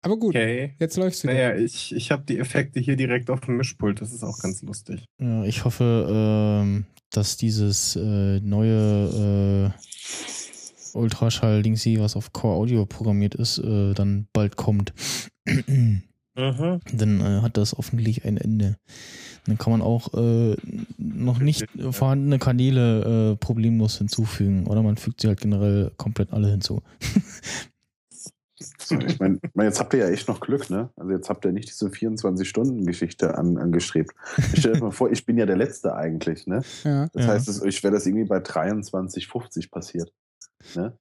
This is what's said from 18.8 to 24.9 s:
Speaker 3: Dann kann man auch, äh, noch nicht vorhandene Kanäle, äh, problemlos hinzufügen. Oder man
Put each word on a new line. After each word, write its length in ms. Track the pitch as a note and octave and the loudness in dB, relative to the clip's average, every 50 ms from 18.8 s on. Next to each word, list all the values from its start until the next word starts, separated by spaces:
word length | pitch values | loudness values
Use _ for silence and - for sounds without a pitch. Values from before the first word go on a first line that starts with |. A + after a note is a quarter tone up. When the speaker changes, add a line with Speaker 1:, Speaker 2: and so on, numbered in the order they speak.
| _ _ - - - - - - - - - - _ | _ _ -20 -20 -20 -20 -20 -20 -20 -20 -20 -10 _
Speaker 3:
Dann 140 | - A2 A2 | -2 -2 0
kann 120 | - - | 2 2
man 120 | A#2 A2 - | 2 2 2
auch, 320 | G#2 A#2 A#2 - - - | 2 0 0 -2 -4 -2
äh, 420 | A#2 A#2 A#2 A#2 A#2 A#2 A2+ G#2+ - - - - - - - - | 0 2 2 4 4 4 2 0 -2 -4 -10 -10 -10 -10 -10 -10
noch 440 | - - - - - A#2+ B2+ B2 A#2+ | -8 -8 -6 -4 -2 0 0 0 2
nicht 260 | C3+ D3 D3+ - - - - - - B2+ | 2 2 2 0 -4 -8 -8 -8 -6 -6
vorhandene 480 | B2+ - C3+ C3+ C3+ C#3 C#3 C#3+ C#3+ C3 | -2 0 2 2 2 2 2 2 2 2
Kanäle, 920 | - C3+ B2 B2 B2+ C3 C3+ C3 B2 A#2 A2+ A2 G#2 A2 A#2 A2+ A2 A2 G#2+ | 2 2 2 4 4 4 4 4 4 4 4 2 2 2 2 4 4 2 2
äh, 40 | |
problemlos 640 | G2+ - - B2 A2+ A2 A2+ A#2 A2+ A2 G#2+ - - | 0 -2 -2 0 2 2 2 4 4 2 2 0 -2
hinzufügen. 680 | G2+ G#2 - - A2+ A2 - - G2+ G2 G2 F#2+ F2 | -4 -2 0 -2 -2 -2 0 0 2 2 2 2 2
Oder 160 | - - G#2+ A2+ | 2 2 2 4
man 140 | G#2+ | 2